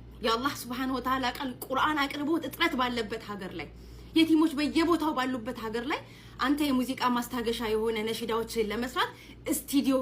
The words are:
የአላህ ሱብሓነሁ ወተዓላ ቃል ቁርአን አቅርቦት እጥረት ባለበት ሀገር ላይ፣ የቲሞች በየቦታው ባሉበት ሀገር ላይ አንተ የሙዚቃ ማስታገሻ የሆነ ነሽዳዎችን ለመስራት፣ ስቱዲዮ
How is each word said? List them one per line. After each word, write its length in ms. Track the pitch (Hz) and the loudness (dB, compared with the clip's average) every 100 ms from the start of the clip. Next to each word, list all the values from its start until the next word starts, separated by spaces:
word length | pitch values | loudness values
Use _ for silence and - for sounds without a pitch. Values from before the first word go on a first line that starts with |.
| - - | -14 -4
የአላህ 300 | 240 240 285 - | 0 2 0 -4
ሱብሓነሁ 380 | 240 247 262 | -6 -4 -2
ወተዓላ 320 | 262 254 262 254 | -2 0 0 0
ቃል 180 | 254 262 240 | -2 -6 -6
ቁርአን 360 | - - 302 302 | -4 0 2 2
አቅርቦት 460 | 285 294 294 330 | 0 -2 0 0
እጥረት 300 | - - 330 254 | -2 0 0 2
ባለበት 480 | 247 240 208 190 | 0 0 -4 -6
ሀገር 280 | - 196 185 | -8 -8 -8
ላይ፣ 140 | 170 139 - - - - | -10 -12 -14 -18 -16 0
የቲሞች 380 | 320 320 311 320 | 4 6 6 6
በየቦታው 580 | 262 294 302 330 320 302 | 2 0 2 4 4 2
ባሉበት 440 | 254 254 254 214 233 | 0 0 -2 -4 -6
ሀገር 260 | 226 226 254 | -4 -4 -2
ላይ 140 | 494 - - - - | -4 -6 -18 -18 -2
አንተ 200 | 254 294 | 0 2
የሙዚቃ 400 | 294 254 247 247 247 | 4 2 2 2 2
ማስታገሻ 520 | 240 240 247 226 233 220 | 2 0 -2 -2 0 0
የሆነ 300 | 220 226 220 | 2 2 0
ነሽዳዎችን 680 | 220 220 233 226 226 226 208 | -2 -2 -2 -2 0 0 0
ለመስራት፣ 420 | 214 247 349 466 - - - - | 0 -2 0 0 -2 -18 -12 -4
ስቱዲዮ 480 | 294 - 277 247 262 | -4 2 2 4 2